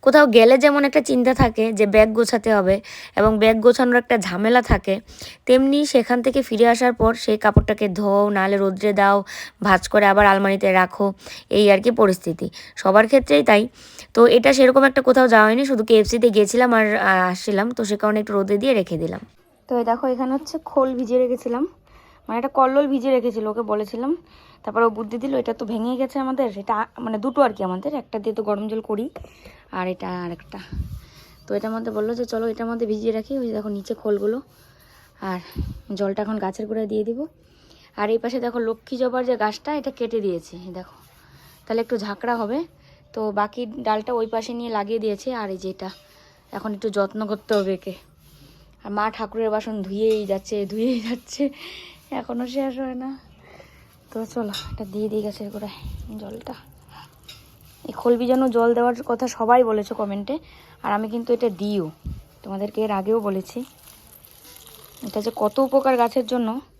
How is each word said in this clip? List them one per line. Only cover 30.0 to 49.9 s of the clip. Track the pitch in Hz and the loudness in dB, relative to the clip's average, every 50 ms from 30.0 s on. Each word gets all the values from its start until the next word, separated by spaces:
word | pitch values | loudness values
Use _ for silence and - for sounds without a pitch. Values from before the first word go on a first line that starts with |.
| 185 185 180 180 175 | -8 -10 -8 -8 -8
আর | 175 | -10
একটা। | 170 165 - - - 202 185 - - - - - - - - - _ - - _ - _ _ | -10 -12 -16 -18 -18 -18 -16 -12 -10 -10 -10 -10 -10 -16 -18 -20 _ -20 -20 _ -20 _ _
তো | - 202 | -6 -6
এটার | 208 208 220 | -6 -4 -4
মধ্যে | 220 226 226 233 | -6 -6 -8 -6
বললো | 214 214 214 220 240 | -6 -4 -4 -4 -4
যে, | 233 247 | -6 -6
"চলো | 233 233 220 226 233 | -6 -4 -4 -4 -4
এটার | 214 220 233 | -6 -6 -6
মধ্যে | 226 233 226 233 | -8 -4 -2 -2
ভিজিয়ে | 214 214 214 214 226 220 | -2 -2 -2 -2 -2 -4
রাখি।" | 220 220 - 277 269 | -4 -6 -6 -6 -6
ওই | 254 233 214 | -6 -4 -6
দেখো | 214 208 214 | -6 -6 -6
নিচে | 208 202 190 - 233 | -8 -8 -8 -8 -10
খোলগুলো, | - - 220 208 202 202 208 226 262 - _ _ _ _ _ _ _ _ _ _ _ _ _ _ _ | -6 -2 -2 -2 -2 -2 -2 -4 -4 -8 _ _ _ _ _ _ _ _ _ _ _ _ _ _ _
আর | - 190 185 180 175 - - - - - - - - - 214 | -8 -8 -8 -8 -10 -12 -10 -8 -8 -8 -10 -14 -12 -12 -6
জলটা | 185 202 196 196 208 208 | -4 -4 -4 -4 -4 -6
এখন | 208 220 214 | -6 -6 -6
গাছের | 196 190 196 - 214 | -6 -6 -6 -8 -10
গোড়ায় | 208 220 220 220 | -8 -6 -6 -6
দিয়ে | 208 214 214 214 | -4 -4 -4 -4
দিব। | 220 233 247 294 320 _ _ _ _ _ _ _ _ _ _ _ _ _ | -4 -6 -8 -8 -12 _ _ _ _ _ _ _ _ _ _ _ _ _
আর | - 208 208 | -6 -4 -2
এই | 226 226 | -2 -2
পাশে | - 247 233 262 | -2 -4 -6 -4
দেখো | 233 240 240 247 | -6 -4 -4 -4
লক্ষ্মী | 233 220 226 226 _ - 269 240 | -4 -4 -6 -8 _ -12 -6 -4
জবার | 262 254 240 254 254 | -4 -2 -2 -2 -2
যে | 247 254 | -2 -2
গাছটা, | 220 214 214 208 - _ - 302 | -2 -2 -4 -4 -6 _ -6 -6
এটা | 294 262 269 | -6 -6 -8
কেটে | - - 240 226 233 226 | -8 -6 -8 -4 -4 -4
দিয়েছে, | 202 202 180 170 165 - - | -4 -2 -4 -4 -8 -12 -20
এই | 175 180 185 175 | -18 -18 -16 -16
দেখো, | 180 180 - - _ _ _ _ _ _ _ _ _ _ - _ _ _ | -16 -18 -18 -20 _ _ _ _ _ _ _ _ _ _ -20 _ _ _
তাহলে | _ 226 226 | _ -4 -4
একটু | 233 226 254 | -2 -2 -4
ঝাঁকড়া | 220 196 208 202 - - 233 240 | -6 -4 -6 -10 -6 -4 -4 -4
হবে। | 233 226 202 240 294 339 339 _ _ _ _ - _ _ _ - | -2 -4 -4 -4 -6 -6 -8 _ _ _ _ -20 _ _ _ -10
তো | 226 220 214 202 | -6 -6 -4 -2
বাকি | 208 208 208 - 240 247 | -2 -4 -4 -4 -10 -10
ডালটা | 220 226 - 240 220 214 214 214 - 247 | -10 -10 -8 -4 -4 -4 -2 -2 -4 -4
ওই | 233 226 | -4 -4
পাশে | 220 226 226 220 - 240 | -4 -4 -6 -6 -6 -10
নিয়ে | 233 240 233 | -10 -8 -6
লাগিয়ে | 226 208 202 202 226 226 | -6 -6 -4 -4 -6 -4
দিয়েছে। | 214 220 202 202 - 262 254 | -4 -4 -6 -6 -6 -8 -8
আর | 233 214 196 | -8 -8 -8
এই | 190 | -10
যে | 180 185 190 | -10 -10 -12
এটা | 185 - 190 190 - - _ _ _ _ _ _ _ _ _ _ - | -12 -10 -12 -14 -14 -16 _ _ _ _ _ _ _ _ _ _ -14
এখন | 202 - 220 208 | -10 -8 -8 -10
একটু | 196 - 220 | -6 -6 -6
যত্ন | 196 202 196 190 - 214 220 | -2 -2 -2 -2 -4 -8 -6
করতে | 202 214 208 _ - 220 | -6 -8 -10 _ -2 -2
হবে | 208 196 190 190 | 0 0 -2 -4
একে। | 185 - 196 185 - _ _ _ _ _ _ _ - - - _ _ _ _ _ _ _ | -6 -8 -14 -16 -16 _ _ _ _ _ _ _ -20 -20 -20 _ _ _ _ _ _ _
আর | 208 | -8
মা | 202 208 208 220 | -6 -4 -4 -4
ঠাকুরের | 214 - 226 208 214 220 226 220 | -6 -8 -12 -8 -6 -4 -4 -2
বাসন | 214 214 214 233 214 214 190 | -2 -4 -6 -6 -8 -8 -8
ধুয়েই | 190 | -8